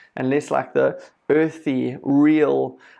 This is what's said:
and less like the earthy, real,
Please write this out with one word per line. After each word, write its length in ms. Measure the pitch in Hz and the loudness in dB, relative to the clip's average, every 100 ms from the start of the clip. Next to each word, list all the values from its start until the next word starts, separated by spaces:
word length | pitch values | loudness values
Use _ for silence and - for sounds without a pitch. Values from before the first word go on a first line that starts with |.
| - - | -16 -6
and 140 | 127 | -2
less 220 | 143 143 | -2 -2
like 220 | 131 131 | -4 -2
the 300 | 135 135 - - _ - | 0 0 -2 -16 _ 0
earthy, 680 | 147 160 156 151 127 123 135 | 0 0 -4 -6 -4 -4 -6
real, 760 | - 139 151 156 143 135 131 131 - | 0 2 4 4 2 0 -2 -8 -20